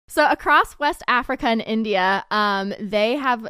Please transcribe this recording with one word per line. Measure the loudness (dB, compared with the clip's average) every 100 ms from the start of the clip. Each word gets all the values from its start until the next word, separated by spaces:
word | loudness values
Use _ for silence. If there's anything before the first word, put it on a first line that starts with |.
| -4
So | 2 2
across | 2 2 2 2 -2
West | -4 -2 0
Africa | 0 0 -2 0
and | 0
India, | -2 -2 0 0 2 0 -2
um, | 0 0 0 -4 -6
they | -4 0 0 0
have | -2 -2